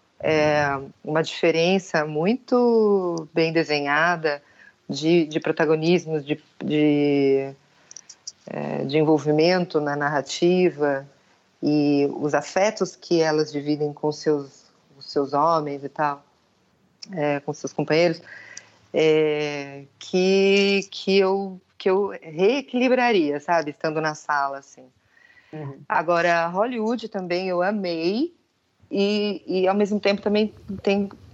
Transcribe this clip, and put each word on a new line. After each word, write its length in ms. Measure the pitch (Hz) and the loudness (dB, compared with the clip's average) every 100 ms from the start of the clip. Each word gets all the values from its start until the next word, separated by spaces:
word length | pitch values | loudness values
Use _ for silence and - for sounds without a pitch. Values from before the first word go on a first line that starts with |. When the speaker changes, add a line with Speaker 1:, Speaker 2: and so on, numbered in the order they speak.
| _ - | _ -6
Speaker 1:
é, 480 | - 156 151 147 143 139 139 - | 0 2 4 2 0 -2 -8 -12
uma 180 | 143 165 | -4 -2
diferença 840 | 156 - 170 165 175 190 - 165 | -2 0 2 4 2 2 0 -2
muito 1200 | 151 151 180 247 - 247 240 226 214 196 180 165 151 | -2 0 0 0 0 2 4 4 4 2 0 -4 -4
bem 180 | 170 160 | 0 2
desenhada 880 | 160 143 147 143 147 170 170 156 143 _ _ - _ - | 0 0 0 0 2 2 0 -2 -4 _ _ -20 _ -10
de, 380 | 139 156 175 156 | -4 2 2 2
de 140 | 160 | -2
protagonismos, 840 | 160 156 156 160 165 175 151 156 | -2 0 0 2 2 0 0 -6
de, 160 | 139 151 _ - | -4 -8 _ -10
de, 880 | - 151 151 147 143 139 139 135 135 139 _ _ - - - - - - - | -2 2 2 4 2 2 4 2 -2 -12 _ _ -20 -20 -20 -20 -20 -20 -12
é, 380 | - 73 143 | -8 -6 -6
de 140 | 135 151 | -2 0
envolvimento 800 | 151 151 147 151 170 185 175 156 | 2 2 2 2 4 2 0 -2
na 160 | 147 147 | -2 -4
narrativa 1080 | 147 147 131 - 175 180 175 147 143 135 143 _ _ _ _ - | -2 -2 -4 0 2 4 2 2 -2 -2 -6 _ _ _ _ -6
e 480 | 143 151 147 143 143 - | -2 2 2 2 0 -2
os 140 | 147 | -2
afetos 600 | 147 - 185 214 214 185 | -2 -2 0 0 -2 -6
que 260 | - - 170 | -6 -2 0
elas 300 | 160 156 147 | 2 0 -2
dividem 420 | 143 147 147 147 | -4 -4 -2 -4
com 200 | 147 151 | -4 -6
seus, 540 | 147 156 147 139 - _ _ _ - | -2 0 -2 -4 -18 _ _ _ -20
os 140 | - | -6
seus 220 | 147 139 | -4 0
homens 500 | 143 165 160 147 143 | 2 2 2 -2 -8
e 60 | 139 | -8
tal, 360 | - 147 143 _ _ _ _ _ _ _ _ - | -4 -4 -4 _ _ _ _ _ _ _ _ -12
é, 280 | 180 147 143 | -4 -2 -4
com 120 | - | -6
seus 200 | 147 - | -10 -8
companheiros, 500 | - 147 156 175 165 - - - - - _ _ | -6 0 2 2 0 -10 -20 -20 -20 -20 _ _
é, 880 | - 156 156 151 151 147 147 139 139 139 - | 0 2 4 2 0 -4 -6 -10 -14 -20 -20
que, 880 | - 185 185 196 196 196 196 196 190 | -4 0 2 4 4 4 2 0 -2
que 300 | - 196 196 | -6 0 2
eu, 420 | 185 196 196 180 _ - | 2 0 -4 -12 _ -4
que 140 | 196 | 0
eu 200 | 190 202 180 | 2 0 -6
reequilibraria, 1200 | 160 156 196 277 - 247 254 254 240 202 147 147 | -10 0 2 2 -2 0 2 2 2 2 2 -2
sabe, 320 | 175 170 147 | 0 -2 -2
estando 280 | - 160 156 | -4 -4 -2
na 140 | 156 | -4
sala, 440 | 151 - 143 139 139 | -6 -4 -2 -2 -6
assim. 260 | - - 127 _ _ _ _ _ _ | -16 -20 -20 _ _ _ _ _ _
Speaker 2:
Uhum. 280 | 156 139 135 143 | -12 -12 -12 -4
Speaker 1:
Agora, 580 | 170 165 170 170 170 170 | -2 0 2 2 2 0
Hollywood 600 | 185 240 240 220 240 220 | -2 -2 -2 -4 -4 -6
também 400 | 196 180 175 190 | -8 -4 -4 -2
eu 120 | 175 | 0
amei 720 | 185 214 180 165 170 220 339 _ _ _ _ _ - | 0 -2 -4 -2 0 0 -4 _ _ _ _ _ -6
e, 540 | 202 202 208 208 180 | -2 0 0 -2 -4
e, 220 | - 185 185 | -4 0 2
ao 80 | |
mesmo 240 | 208 196 208 | 2 0 0
tempo, 240 | 202 202 | 0 0
também 320 | 208 208 214 - - 190 | 0 0 0 -4 -14 -6
tem 260 | 202 196 196 - - | -2 0 -2 -8 -14